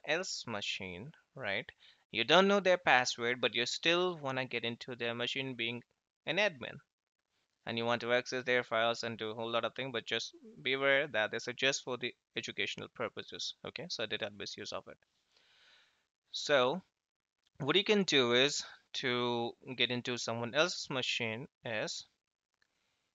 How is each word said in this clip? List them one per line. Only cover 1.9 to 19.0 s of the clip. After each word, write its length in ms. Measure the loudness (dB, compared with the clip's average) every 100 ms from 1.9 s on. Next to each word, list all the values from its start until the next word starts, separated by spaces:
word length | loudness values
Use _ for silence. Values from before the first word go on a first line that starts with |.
| _ _
You 140 | -4
don't 240 | 6 6 8
know 120 | 4
their 180 | 4 2
password, 640 | 6 4 4 0 -2 2
but 120 | 0
you 120 | 0 -2
still 500 | 0 2 4 2 -2
wanna 300 | -4 -4 -2
get 180 | -2
into 320 | -4 -6 -10 -6
their 180 | -4
machine 400 | -2 -2 -2 -4
being 280 | -4 -4 -4 -10 _ _ _ -4
an 120 | 0
admin. 400 | 0 -2 -10 -12 _ _ _ _ _ _ _ _
And 140 | -6 -2
you 60 |
want 160 | 0 0
to 120 | 2
access 320 | 2 2 -4
their 200 | 2 2
files 400 | 2 2 2 0
and 120 | -4 -6
do 140 | -6
a 40 |
whole 160 | -6 -2
lot 140 | 0
of 100 | -2
things, 160 | -4 -4
but 120 | -4
just 300 | -2 -4 -4 -12 -20 -8
beware 440 | -2 2 4 4 2
that 220 | 0 0
this 160 | -2 -6
is 80 | 0
just 280 | 0 0
for 120 | -2 -4
the 160 | -4 -8 _ -8
educational 520 | -6 -4 -4 -4 -10
purposes, 600 | -6 -6 -6 -12 -8 -8 -8 -12
okay? 200 | -10 -8
So 160 | -6 -4
do 100 | -4
not 160 | -6 -8
misuse 360 | -10 -10 -10
of 100 | -10 -12
it. 80 | -20 _ _ _ _ _ _ _ _ _ _ _ _ _
So 500 | -10 2 4 4 2 -6 _ _ _ _ _ _ _
what 160 | 2 2
you 80 |
can 180 | 4 4
do 300 | 6 4 6
is 320 | 6 4 2 -6 -14 _
to 580 | -4